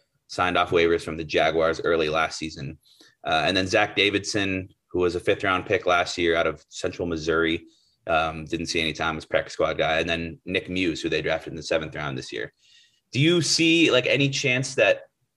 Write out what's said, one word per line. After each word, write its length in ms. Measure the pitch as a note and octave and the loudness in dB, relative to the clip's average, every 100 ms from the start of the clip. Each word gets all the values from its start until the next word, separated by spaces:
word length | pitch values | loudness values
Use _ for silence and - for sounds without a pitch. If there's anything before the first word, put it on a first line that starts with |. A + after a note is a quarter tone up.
| _ _ - | _ _ -10
signed 320 | - F2+ F2 | -2 0 2
off 140 | F2+ | 2
waivers 300 | F2+ E2+ E2+ | 4 4 2
from 140 | F2 D#2+ | -2 -8
the 80 | |
Jaguars 560 | D#2 E2 D#2+ D#2+ D#2+ D#2+ | -2 2 2 4 2 0
early 240 | - E2 D#2 | 0 2 2
last 280 | D#2 D#2+ - | 0 -2 -4
season. 400 | D#2+ D#2 C#2 D#2 _ _ - _ | -10 -8 -12 -12 _ _ -20 _
Uh, 220 | - E2 D2+ | -2 0 2
and 100 | F#2+ | 0
then 120 | F#2 | 2
Zach 260 | G#2 G#2 | 2 2
Davidson, 760 | - G2+ G2+ G2+ G#2+ G2 F#2 F#2+ _ _ | 2 2 0 -2 -2 -2 -4 -6 _ _
who 100 | F2+ | 0
was 160 | F2+ | 0
a 60 | F2 | 0
fifth 240 | - G2 | 0 0
round 220 | G2+ F#2 F2 | 0 0 0
pick 200 | F#2+ F2+ | 0 2
last 320 | F2 F2+ - | 2 2 0
year 160 | E2+ | 0
out 140 | E2 E2 | 2 0
of 160 | D2+ _ | -2 _
Central 380 | - F#2 - F2 | -8 -6 -4 -4
Missouri, 600 | E2 D#2 D#2+ E2 E2 - _ _ _ - | -4 0 2 2 -2 -6 _ _ _ -2
um, 360 | E2 D#2+ D#2+ | 0 0 -4
didn't 220 | D2+ E2 E2 | -6 -6 -4
see 140 | E2+ | -2
any 120 | D#2+ | -2
time 240 | D2+ D#2+ D#2 | -2 -4 -4
as 80 | |
practice 280 | - D#2+ D#2 | -2 -2 -2
squad 260 | - D#2+ D#2 | -2 -2 0
guy. 220 | D#2 D#2+ | 0 0
And 100 | E2+ | 0
then 280 | E2+ E2 D2+ | -2 -4 -10
Nick 240 | - F#2 - | -6 -6 -4
Muse, 320 | F#2 F2+ D2+ | -2 -2 -2
who 80 | E2 | -2
they 140 | D#2 | -2
drafted 300 | D#2 D#2+ - | -2 -4 -4
in 40 | D#2 | -12
the 60 | |
seventh 320 | D2+ E2 D#2 | -2 -2 -2
round 240 | - D2 C2 | -8 -8 -8
this 140 | B1 | -8
year. 200 | A1+ A1+ _ _ _ _ _ _ | -10 -10 _ _ _ _ _ _
Do 80 | B2 | 0
you 200 | D#3 F3 | 2 2
see, 520 | D3+ - E3 E3 D3 | 2 2 4 4 6
like, 140 | B2 - | 4 4
any 220 | B2+ C#3 | 2 2
chance 460 | C3+ C3+ B2 C3 | 0 0 0 0
that 280 | - G#2 - - _ _ | 2 2 2 -4 _ _